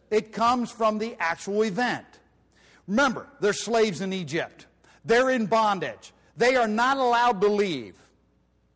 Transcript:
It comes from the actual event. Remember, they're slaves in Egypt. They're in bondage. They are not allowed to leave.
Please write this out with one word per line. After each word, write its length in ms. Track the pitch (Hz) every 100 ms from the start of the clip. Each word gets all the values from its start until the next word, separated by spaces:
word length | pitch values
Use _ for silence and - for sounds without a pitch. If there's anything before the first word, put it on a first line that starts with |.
| _
It 220 | 214 220
comes 400 | 202 233 247 233
from 260 | - 226 214
the 180 | 226 -
actual 420 | 165 170 - 208
event. 440 | 220 180 247 139 - - _ _ _ _ _ _ -
Remember, 400 | 214 285 147 - -
they're 140 | 208
slaves 480 | 196 - 226 220 156
in 120 | 190
Egypt. 540 | 190 156 156 123 - - _ _ _
They're 260 | - 233 262
in 160 | 254 202
bondage. 680 | 226 214 190 139 107 - _ _ -
They 200 | 240 262
are 100 | 220
not 300 | 214 247 277
allowed 440 | 247 233 240 196
to 60 | 208
leave. 460 | 208 202 143 104 - _ _ _ _ _ _ _